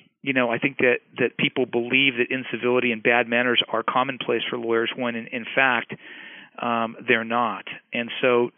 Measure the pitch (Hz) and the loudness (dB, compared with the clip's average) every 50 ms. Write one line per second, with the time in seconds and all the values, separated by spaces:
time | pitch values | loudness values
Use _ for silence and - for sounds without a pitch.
0 | _ _ _ _ - 139 131 131 123 117 113 - - 135 139 - 131 123 120 - | _ _ _ _ -4 -2 2 2 2 2 2 0 0 -2 0 4 4 4 4 4
1 | _ _ - - 127 117 - - - 139 - 135 127 113 - 120 117 120 131 131 | _ _ -2 0 0 0 0 0 -2 0 0 0 -2 0 0 -2 0 2 2 4
2 | 139 139 120 117 123 - 131 131 123 - - 110 113 123 123 127 123 123 113 110 | 4 4 2 2 0 0 -2 -6 -6 -6 -6 -2 0 2 2 2 2 0 0 0
3 | - 123 120 120 120 113 120 120 123 123 120 107 - - - 113 113 - - 127 | 2 2 4 4 2 2 0 0 2 2 2 0 0 0 -2 -4 -2 0 0 0
4 | 127 135 131 120 - - 120 113 - - 127 120 117 117 113 113 117 113 - 127 | 0 -2 -4 -6 -4 -2 -2 -2 -2 -4 -6 -4 -2 0 0 0 0 -2 -4 -4
5 | 123 120 117 113 113 - - 120 110 - - 139 139 131 123 117 - - - - | -4 -4 -4 -6 -8 -8 -8 -10 -8 -4 0 2 2 4 2 0 -2 -6 -12 -14
6 | - - - - - - - - - - _ - 120 120 117 117 113 113 113 - | -14 -18 -18 -18 -18 -18 -18 -20 -20 -18 _ -6 -4 -2 0 0 -2 -4 -6 -6
7 | 120 120 120 113 113 113 117 120 120 110 98 - - - - - _ - - 120 | 0 0 2 2 2 0 0 0 0 0 -2 -6 -10 -12 -14 -16 _ -8 -6 -6
8 | 117 117 - - - 127 123 120 123 120 - | -6 -6 -4 0 2 4 4 4 2 0 -2